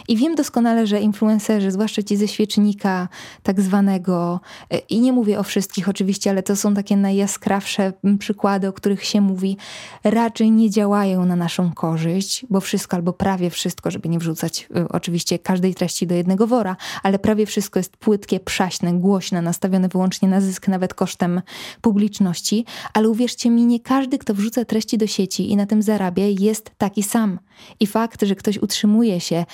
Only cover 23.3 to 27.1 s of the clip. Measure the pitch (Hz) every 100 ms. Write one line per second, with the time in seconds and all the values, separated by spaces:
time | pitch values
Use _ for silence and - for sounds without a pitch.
23.3 | - 240 233 240 240 - 262 262 277 -
24.3 | 202 214 247 226 220 214 220 214 - 185
25.3 | - 185 202 202 214 208 214 185 175 202
26.3 | 190 208 220 - - 196 202 196